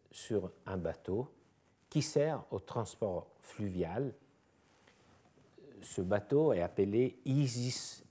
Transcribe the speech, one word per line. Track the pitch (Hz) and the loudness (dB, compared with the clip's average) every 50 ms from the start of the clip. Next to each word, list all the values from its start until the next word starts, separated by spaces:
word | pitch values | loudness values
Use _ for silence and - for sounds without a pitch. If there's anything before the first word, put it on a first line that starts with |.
| _ _ | _ _
sur | - - - - 110 101 92 92 - - - | -14 -12 -6 -2 -2 0 -2 -2 -6 -12 -8
un | 101 95 | -6 -4
bateau | 92 82 82 80 - - - 95 113 131 - - _ _ _ _ _ _ _ _ _ _ _ | -2 -2 -2 -4 -4 -4 -4 -2 -2 -4 -6 -10 _ _ _ _ _ _ _ _ _ _ _
qui | - 151 - | -2 0 0
sert | - - 147 147 160 151 - - - | 2 2 2 2 2 0 -4 -6 -6
au | - 95 | -8 -8
transport | - - - 120 107 - - - 113 98 90 85 - - - _ | -6 -4 -4 -4 -4 -4 -4 -2 -2 -2 -2 -4 -6 -10 -14 _
fluvial. | - - - - 104 98 92 90 85 82 90 120 139 127 - - - - _ _ _ _ _ _ _ _ _ _ _ - - _ _ - - - _ _ _ _ _ _ _ - - - - 101 92 | -20 -14 -8 -6 -6 -4 -2 -2 -2 -2 -2 -2 -4 -4 -6 -10 -16 -20 _ _ _ _ _ _ _ _ _ _ _ -20 -20 _ _ -20 -20 -20 _ _ _ _ _ _ _ -20 -20 -20 -18 -16 -14
Ce | - - - 90 | -8 -4 -4 0
bateau | 92 104 104 - - 139 147 160 147 110 | 2 0 0 2 2 4 4 6 6 4
est | 87 | 4
appelé | 85 85 - - 98 101 101 117 131 123 - - - | 2 0 2 2 2 4 4 4 2 2 0 -4 -2
Isis | 135 131 147 143 127 113 123 120 127 - - - - - - - - | 2 2 4 4 2 2 -2 -2 -2 -2 -4 -6 -8 -10 -14 -16 -14